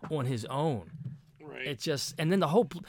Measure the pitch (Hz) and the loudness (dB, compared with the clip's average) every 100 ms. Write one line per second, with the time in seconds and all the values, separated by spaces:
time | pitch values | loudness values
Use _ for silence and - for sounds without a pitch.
0 | - 156 127 120 - 131 160 117 87 - | -4 -2 0 -2 -2 -2 0 0 -4 -10
1 | - - - - 151 127 135 143 165 143 | -12 -12 -18 -20 -14 -8 -6 -2 0 0
2 | - - 160 196 156 190 214 175 | -2 0 4 4 6 4 4 -2